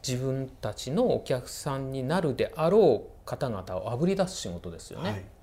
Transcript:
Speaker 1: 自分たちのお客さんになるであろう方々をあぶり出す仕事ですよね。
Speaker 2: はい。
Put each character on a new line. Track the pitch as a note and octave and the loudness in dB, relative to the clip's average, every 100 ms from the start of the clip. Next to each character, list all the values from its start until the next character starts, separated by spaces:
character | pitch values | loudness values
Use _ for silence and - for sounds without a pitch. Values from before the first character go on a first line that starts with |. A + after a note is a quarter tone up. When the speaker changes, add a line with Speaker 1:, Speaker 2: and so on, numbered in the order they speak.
| - | -4
Speaker 1:
自 | B2 | -2
分 | C3+ C3+ C3 | 0 -2 -4
た | - A2 | -6 -8
ち | - B2+ | -6 -2
の | F3 A#3+ | 2 2
お | A#2 | 2
客 | - B2+ - | 0 -4 -4
さ | - D3 C3+ | -8 -4 -4
ん | C3+ | -4
に | C3+ | -4
な | B2+ D#3+ | 0 2
る | C#3+ | 2
で | - - - | 2 0 2
あ | D#3+ | 4
ろ | G#3+ F3 G#2 - | 8 8 6 0
う | - - | -14 -10
方 | B2 C3+ | -4 -4
々 | G2+ F2+ F#2 | -4 -4 -4
を | G#2+ | -2
あ | B2 | 0
ぶ | F3 | 2
り | G3 | 2
出 | F#3 | 0
す | - | -2
仕 | G2+ | -6
事 | E2+ F2 | -8 -8
で | E2 | -12
す | - | -12
よ | - | -6
ね。 | G#2 | -4
Speaker 2:
は | G2+ | -4
い。 | F#2 - | -8 -18